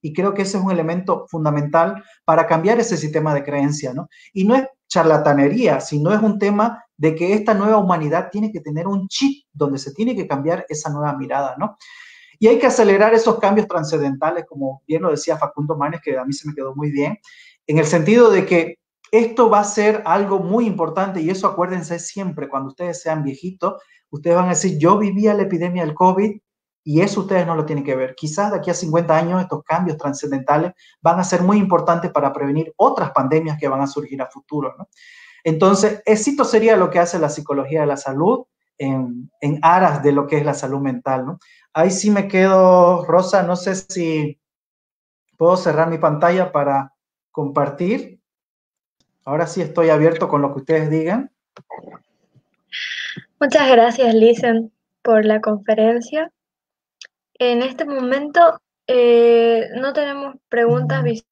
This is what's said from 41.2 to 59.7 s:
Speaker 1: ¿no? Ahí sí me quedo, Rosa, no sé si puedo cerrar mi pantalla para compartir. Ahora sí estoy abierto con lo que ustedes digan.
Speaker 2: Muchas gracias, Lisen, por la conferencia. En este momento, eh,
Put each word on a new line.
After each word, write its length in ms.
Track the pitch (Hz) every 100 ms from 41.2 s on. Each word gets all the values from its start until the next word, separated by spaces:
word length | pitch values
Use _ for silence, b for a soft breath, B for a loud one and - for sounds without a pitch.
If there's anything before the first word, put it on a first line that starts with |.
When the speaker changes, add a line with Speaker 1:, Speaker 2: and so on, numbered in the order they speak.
| 127
Speaker 1:
¿no? 140 | 185 b b b
Ahí 180 | 156 180
sí 200 | 185 208
me 160 | 202 196
quedo, 800 | 190 190 190 185 180 175 175 156
Rosa, 380 | 170 185 196
no 120 | 175 175
sé 200 | 196 190
si 640 | - 185 165 156 151 147 _ _ _ _ _ _ _ _ _ _
puedo 200 | 165 185
cerrar 320 | 180 156 165
mi 80 | 160
pantalla 540 | 160 151 175 185 185
para 420 | - 139 139 170 _ _ _ _
compartir. 880 | - 143 143 143 - 180 240 - - _ _ _ _ _ _ _ _ _ _
Ahora 220 | - 151 165
sí 160 | 190
estoy 280 | 156 - 160
abierto 380 | 151 160 165 175
con 140 | 147
lo 100 | 139
que 80 | 135
ustedes 280 | - 160 151
digan. 420 | 156 160 226 277 _ _ - _ - - - _ _ _ _ _ _ _ B B B B B B _
Speaker 2:
Muchas 300 | 285 311 269
gracias, 460 | 240 233 233 240 226
Lisen, 580 | 226 226 240 226 226 _ _ _
por 220 | - 220 214
la 140 | 214
conferencia. 920 | 214 214 208 220 220 240 233 302 339 _ _ _ _ _ _ _ - _ _ _
En 260 | 247 240
este 240 | 262 254 311
momento, 760 | 277 247 277 294 339 339 330 _ _ -
eh, 840 | 254 240 233 233 233 233 226 -